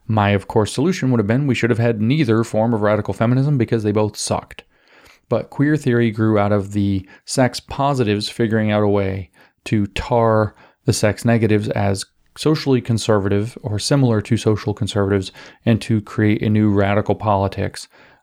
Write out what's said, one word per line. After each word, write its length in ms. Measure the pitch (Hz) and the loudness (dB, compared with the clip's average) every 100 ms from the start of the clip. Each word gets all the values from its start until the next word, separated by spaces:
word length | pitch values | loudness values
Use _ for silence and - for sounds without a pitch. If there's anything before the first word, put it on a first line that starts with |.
| - | -4
My, 240 | 107 101 | 0 2
of 180 | 101 - | 2 0
course, 220 | 117 101 | 0 0
solution 400 | - 156 185 131 | 0 -2 0 0
would 80 | 120 | 0
have 80 | 101 | 2
been 200 | 120 147 | 0 0
we 80 | |
should 160 | 113 117 | 0 0
have 80 | 113 | 2
had 200 | 117 110 | 0 0
neither 460 | 110 151 120 110 | 0 2 2 2
form 300 | 113 107 117 | 0 0 0
of 80 | 113 | 0
radical 320 | 104 107 101 | 2 0 -2
feminism 420 | 98 117 127 139 139 | -2 0 2 2 0
because 260 | 110 117 | 0 0
they 100 | 104 | 0
both 260 | 104 107 - | 0 -2 -4
sucked. 460 | - 90 - - - _ _ _ - _ - | -4 -4 -6 -16 -20 _ _ _ -20 _ -4
But 180 | 113 - | -4 -4
queer 300 | - 143 151 | -2 0 2
theory 320 | 135 120 117 | 2 2 2
grew 280 | 107 110 107 | 2 2 2
out 140 | 101 | 2
of 200 | 104 98 | 0 -2
the 360 | 104 101 98 - - | -2 0 -2 -6 -16
sex 340 | - - 123 - | -6 0 0 -2
positives 680 | - - 139 135 107 104 104 | -10 -4 -2 0 0 0 -2
figuring 420 | - 117 110 107 | -2 0 0 0
out 120 | 104 | 2
a 60 | 104 | 2
way 420 | 101 98 95 92 _ _ _ | 0 -2 -4 -10 _ _ _
to 220 | - 110 101 | -4 -2 -2
tar 680 | - - 120 113 110 107 - - _ | -6 -2 2 2 2 0 -4 -20 _
the 80 | - | -4
sex 320 | - 107 98 | 0 0 0
negatives 460 | 120 117 107 107 107 | 0 2 2 0 0
as 340 | 110 101 98 - _ _ - | -2 -2 -4 -8 _ _ -4
socially 460 | 147 156 139 127 | -2 0 0 0
conservative 720 | - 113 - 107 98 101 113 - | 0 -2 2 0 2 -2 -2 -8
or 160 | - 104 | -8 -6
similar 420 | - 143 127 110 | 0 2 2 0
to 160 | - 110 | 0 0
social 380 | 110 104 - | 0 0 -2
conservatives 580 | 104 98 104 98 101 95 - - - | -4 -4 0 2 0 -2 -12 -20 -6
and 160 | 113 110 | 0 0
to 220 | - 110 | 0 -2
create 400 | - - 107 104 | -2 0 2 2
a 80 | 107 | 0
new 200 | 107 107 | 2 2
radical 440 | 101 98 101 104 | 2 2 2 0
politics, 760 | 92 104 98 98 101 98 - - - - _ | -2 0 0 0 -2 -8 -8 -18 -20 -20 _